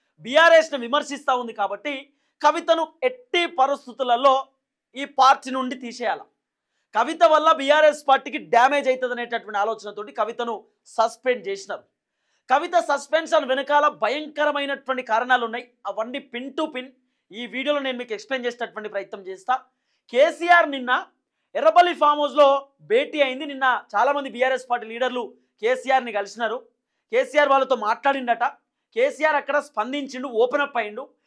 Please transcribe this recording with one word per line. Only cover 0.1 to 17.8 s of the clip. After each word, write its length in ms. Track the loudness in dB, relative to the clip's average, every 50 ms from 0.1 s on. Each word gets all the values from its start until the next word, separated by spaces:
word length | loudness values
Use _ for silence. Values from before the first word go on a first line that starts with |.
| _ _
బీఆర్ఎస్ని 580 | -8 0 4 6 6 8 8 6 6 4 -4 -8
విమర్శిస్తూ 560 | -6 -2 -2 -2 -2 -4 -10 -8 -2 -2 -2 -2
ఉంది. 120 | -2 -6 -6
కాబట్టి 580 | -6 -6 -4 -6 -6 -8 -8 -8 -8 -12 _ _ _ _ _ _ 0
కవితను 520 | 2 2 2 2 0 0 0 0 0 -6 _ -4 -4
ఎట్టి 440 | -4 -4 -4 -12 _ -2 -2 -2 -2
పరిస్థితులలో 1000 | 0 0 0 0 0 -4 -8 -14 -10 -6 -2 0 0 4 4 4 4 2 0 _ _ _ _ _ _ _ _ _ -14
ఈ 100 | -12 -12
పార్టీ 440 | -6 0 4 6 6 6 4 2 -8
నుండి 240 | -6 -6 -6 -6 -8
తీసేయాలి, 500 | -10 -12 -14 -10 -6 -4 -4 -4 -4 -8 _ _ _ _ _ _ _ _ _ _ _ _ _ -2
కవిత 280 | -2 -2 0 2 4 4
వల్ల 280 | 6 6 6 4 4
బీఆర్ఎస్ 560 | 2 2 4 2 4 6 6 4 2 2 2 2
పార్టీకి 300 | 2 2 2 -4 -10 -10
డ్యామేజ్ 500 | -4 2 4 4 4 4 2 2 0 0
అవుతుంది 260 | -2 -2 -2 -6 -6
అనేటటువంటి 460 | -6 -8 -6 -6 -8 -8 -6 -4 -4 -2
ఆలోచనతోటి 480 | -2 -4 -6 -8 -14 -12 -12 -14 -10
కవితను 540 | -6 -6 -4 -4 -4 -6 -6 -6 -6 -10 -12 _ _ _ _
సస్పెండ్ 640 | _ -2 -2 -2 -2 -2 -4 -2 -2 -2 -2 -4 -8
చేసినారు. 360 | -8 -8 -10 -12 -12 -12 -14 _ _ _ _ _ _ _ _ _ _ _ _ 0
కవిత 240 | 0 0 0 2 0 0
సస్పెన్షన్ 680 | 0 0 -2 -4 -2 -2 -2 -2 0 2 0 0 2
వెనకాల 420 | 0 -2 -4 -2 0 2 2 2 2
భయంకరమైనటువంటి 1160 | 0 0 -4 -4 -4 -4 -8 -10 -4 -2 -2 -2 -2 -2 -4 -6 -6 -8 -6 -6 -6 -6 -4
కారణాలు 420 | -2 -2 -2 0 2 0 0 0
ఉన్నాయి, 260 | -2 -8 -10 -12 _ _ _ -12 -10
అవన్నీ 320 | -8 -8 -8 -8 -8 -12 -12 _ -12
pin 120 | -12 -10 -10 -6 -6
to 60 | -6 -6 -6
pin 120 | -10 -12 -14 _ _ _ _ _ _ _ _
ఈ 160 | -16 -14 -14 -10
వీడియోలో 320 | -10 -6 -4 -2 -2
నేను 180 | -2